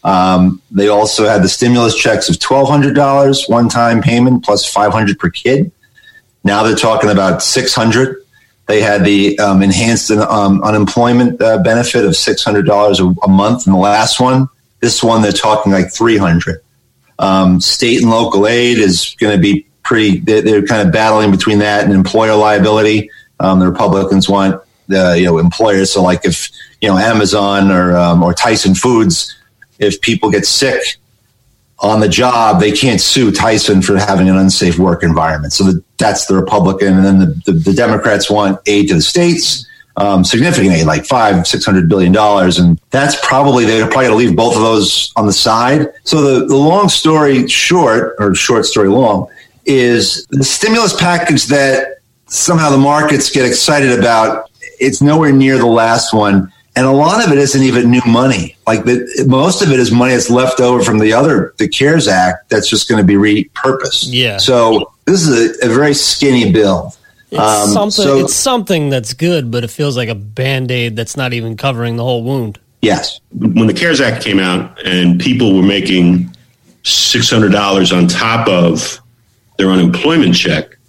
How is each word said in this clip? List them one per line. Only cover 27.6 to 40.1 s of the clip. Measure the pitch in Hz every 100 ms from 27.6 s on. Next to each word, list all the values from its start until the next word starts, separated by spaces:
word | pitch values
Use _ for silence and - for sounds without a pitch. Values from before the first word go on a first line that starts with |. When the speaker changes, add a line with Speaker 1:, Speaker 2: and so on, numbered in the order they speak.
| 98
Speaker 1:
or, | 92 90 87
um, | 87 85
or | 90
Tyson | 87 120 107 101 92
Foods, | 127 117 104 165 - - _ _ - _
if | 104 95
people | - 110 107
get | 98 95
sick | - 135 123 - - _ _ _ _ _ _ _ _
on | 101 110
the | 107
job, | - 123 120 113 95
they | 104
can't | 101 131 107
sue | - - 117
Tyson | 90 113 110 - 98
for | 92 98
having | 101 92 95
an | 95
unsafe | 95 - 92 82
work | 92 85
environment. | 85 80 80 76 73
So | -
the, | 95 87 - -
that's | 110 -
the | -
Republican. | 95 - 104 92 95 98 95
And |
then | 95 98
the, | 90 73
the, | -
the | 82 80
Democrats | 98 107 107 98 101 -
want | 104 101 95
aid | - 104 101
to |
the | 85
states, | - 180 175 165 - - - - _ -
um, | 101